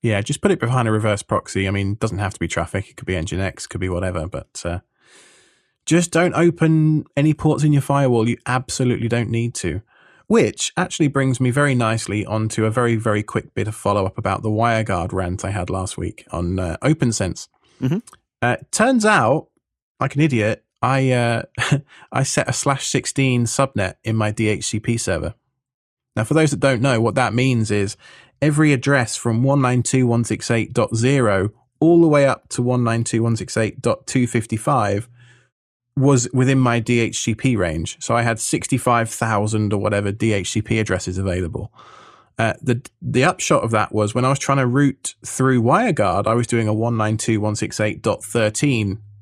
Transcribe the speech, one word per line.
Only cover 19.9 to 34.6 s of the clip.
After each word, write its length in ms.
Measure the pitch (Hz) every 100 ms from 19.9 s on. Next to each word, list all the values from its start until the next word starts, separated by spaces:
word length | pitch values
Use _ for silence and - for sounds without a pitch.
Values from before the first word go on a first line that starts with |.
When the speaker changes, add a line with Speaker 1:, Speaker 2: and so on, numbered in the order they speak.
| _
Speaker 1:
like 160 | 131 143
an 60 |
idiot, 420 | 156 123 104 - _ _
I, 300 | 120 135 135
uh, 320 | 123 120 113 - - -
<laughs> 400 | 139 - - -
I 120 | -
set 260 | 139 - -
a 20 |
slash 360 | 139 143 135 -
sixteen 580 | 139 - - 135 123 117
subnet 480 | - 110 - 92 -
in 140 | - 110
my 140 | 107
D 180 | 104 107
H 160 | 104 -
C 160 | 110
P 160 | - 117
server. 360 | - 87 82 - _ _ _ _ _ _ _
Now, 120 | - 113
for 80 |
those 180 | 151 156
that 80 | 87
don't 220 | 139 123
know, 180 | 135 117
what 160 | 113 104
that 180 | 120
means 380 | 113 131 123 107
is 240 | 104 98 - - - - _
every 320 | 147 147 151
address 420 | 135 - 139 117 -
from 280 | 120 113
one 180 | 131 143
nine 200 | 127 123
two 200 | 117 131
dot 80 | 123
one 140 | 117 117
six 260 | 110 -
eight 220 | 117 -
dot 200 | 123 110
zero 580 | 113 123 143 117 98 101 _ _ _
all 220 | 160 170
the 80 | 165
way 180 | 147 139
up 220 | - _
to 120 | -
one 220 | 123 123
nine 220 | 117 117 117
two 140 | 117
dot 40 |
one 120 | 117 117
six 180 | - -
eight 260 | 110 -
dot 240 | 117 - -
two 200 | 135 120
fifty-five 800 | 120 - 117